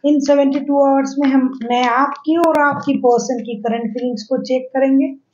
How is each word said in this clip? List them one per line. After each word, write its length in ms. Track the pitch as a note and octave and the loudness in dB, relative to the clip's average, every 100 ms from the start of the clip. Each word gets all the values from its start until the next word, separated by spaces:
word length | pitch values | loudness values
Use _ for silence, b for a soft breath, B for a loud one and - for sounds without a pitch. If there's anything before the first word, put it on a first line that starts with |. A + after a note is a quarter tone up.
| C#4+ | 2
इन 100 | D4 | 0
सेवेंटी 400 | C#4 C#4+ C#4 C#4 | 2 2 2 0
टू 200 | C#4+ C#4 | 0 2
आवर्स 360 | C#4 C4+ C4+ C#4 | 4 2 0 0
में 100 | C#4 | 2
हम, 300 | C4+ B3+ - | 2 0 -4
मैं 200 | A#3 B3 | -2 0
आपकी 540 | B3 A#3+ C#4 - D#4 E4 | 0 0 0 -4 -2 2
और 220 | E4 D4+ | 2 2
आपकी 380 | D4 C#4 - C4 | 0 0 -4 0
person 420 | A#3+ A#3+ - B3 | 2 2 0 -6
की 220 | G#3+ A3 | -6 -6
current 320 | A#3 A#3 A3+ | -4 -4 -6
feelings 300 | A#3+ B3 A#3 | -6 -6 -6
को 140 | - B3+ | -6 -6
check 300 | - B3+ B3+ | -2 -4 -2
करेंगे 480 | C4 C4+ C4+ C#4 - _ | 0 2 2 0 -6 _